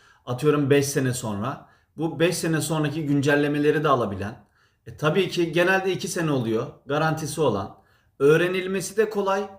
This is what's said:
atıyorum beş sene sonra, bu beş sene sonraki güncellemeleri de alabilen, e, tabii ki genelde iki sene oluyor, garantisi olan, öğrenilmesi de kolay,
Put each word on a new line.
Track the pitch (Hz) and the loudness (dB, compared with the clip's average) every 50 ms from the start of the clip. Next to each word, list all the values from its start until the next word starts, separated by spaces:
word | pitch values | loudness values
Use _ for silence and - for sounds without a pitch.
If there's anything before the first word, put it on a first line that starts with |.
| _ _ _ _ _ | _ _ _ _ _
atıyorum | 127 127 127 147 151 147 147 143 131 | -8 -6 0 2 2 4 4 4 4
beş | 143 143 135 | 4 4 2
sene | 139 - 143 131 127 | 2 0 0 0 0
sonra, | 123 - - 110 101 98 110 131 151 - - _ _ _ _ _ _ | -2 -4 -6 -6 -6 -4 -6 -6 -8 -10 -16 _ _ _ _ _ _
bu | - 160 165 143 131 | -6 -6 -4 0 0
beş | 165 180 175 | 0 0 0
sene | - - 165 160 151 | -2 -2 -2 0 0
sonraki | - - 160 156 151 143 143 165 151 | 0 -2 0 0 0 -2 -2 -4 -2
güncellemeleri | 139 143 143 131 147 143 143 147 143 147 147 147 151 143 156 151 | 0 0 2 2 4 2 2 2 2 0 2 2 2 2 2 2
de | 151 | 2
alabilen, | 135 120 113 98 98 95 98 107 120 - - _ _ _ _ _ _ _ _ | 2 2 0 -2 -4 -6 -8 -8 -10 -14 -20 _ _ _ _ _ _ _ _
e, | 117 - | -20 -10
tabii | - 147 156 156 196 185 - | -4 -2 0 2 2 0 0
ki | - 175 170 160 | 0 -2 -2 0
genelde | 151 175 180 185 190 190 185 196 | 2 2 2 4 2 2 0 -2
iki | 180 - - 175 | -4 -4 -6 -6
sene | - 185 165 156 | -4 -4 -2 -2
oluyor, | 143 127 113 113 110 113 131 - - - _ | -2 0 0 0 -2 -2 -4 -6 -12 -16 _
garantisi | - 143 151 160 160 151 - 156 131 - 165 | -4 -2 0 0 -2 -2 -4 -6 -6 -2 0
olan, | 151 127 104 98 92 - - - _ _ _ _ _ _ _ - | 0 0 0 -2 -4 -8 -12 -20 _ _ _ _ _ _ _ 4
öğrenilmesi | 135 147 156 165 175 180 185 190 180 185 190 190 - - - | 6 6 6 6 4 2 0 -2 -4 -4 -4 -4 -6 -4 -2
de | 220 214 214 | 0 0 0
kolay, | - 202 196 190 196 202 202 - - | -2 -2 -2 0 -2 -2 -4 -6 -12